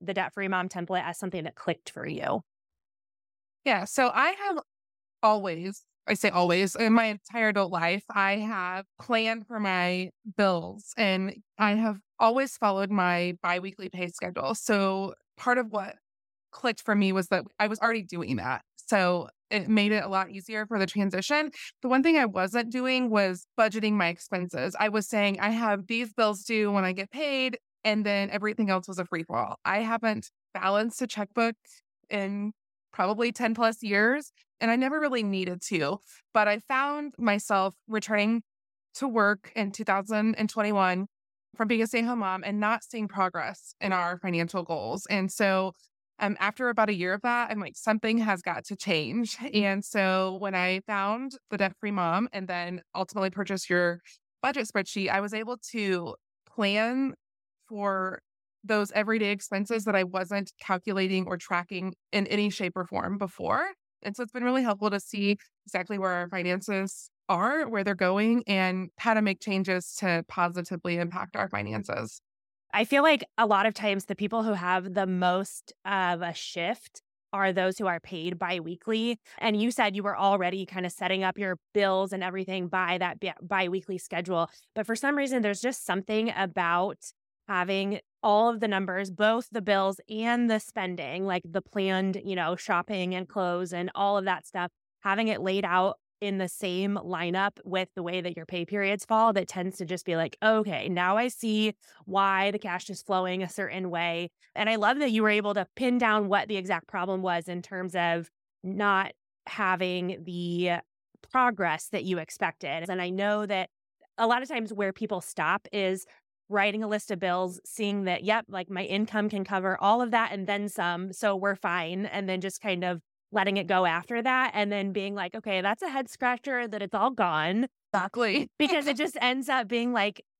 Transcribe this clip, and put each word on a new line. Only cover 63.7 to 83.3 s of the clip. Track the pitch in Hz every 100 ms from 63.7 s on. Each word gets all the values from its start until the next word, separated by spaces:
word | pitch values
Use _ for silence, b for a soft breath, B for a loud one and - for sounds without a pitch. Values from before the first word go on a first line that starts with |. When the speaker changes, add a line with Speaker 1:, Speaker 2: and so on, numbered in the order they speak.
| 381 _ _
Speaker 2:
And | 208 202
so |
it's | 233
been | 247
really | 247 262
helpful | 240 202 208
to | 202
see | - 202 202 202 B _ -
exactly | 185 175 202
where | 190
our | 180 175
finances | 185 175 185 196 196 190 - - _ -
are, | 175 214 302 262
where | 214
they're | 196
going, | 190 185 196 220 233 214
and | 196 185 185 185 -
how | 226
to | 220
make | 208 190
changes | - 190 190 185 - -
to | 185 170 -
positively | - 175 180 170 170 180 170
impact | 170 175 185 -
our | 196
finances. | - 101 110 - - 113 - _ _ _ _ _
Speaker 1:
I | -
feel | - 277
like | 311 294 - -
a | 220
lot | 196
of | 220
times | 208 208 196 -
the | 190
people | 202 226
who | 220
have | 196 180 185 190
the | 185 190
most | 185 180 185 196 - - - 190
of | 196 180 175
a | 170
shift | 160 - 175 170 233 - - _ _ _
are | 196 196
those | 180 185 185
who | 196
are | 170
paid | - 175 170 175
biweekly. | 180 180 165 175 - 220 233 226 B B
And | 226 208
you | 233
said | - 214
you | 196
were | 202 -
already | 196 202 180 190 180
kind | 185
of | 180
setting | - 185 190
up | 190 196
your | 196 180 _
bills | 208 196 190 196
and | 190
everything | 185 190 185 190 180
by | 185 175 180
that | 180 -
bi-, | 190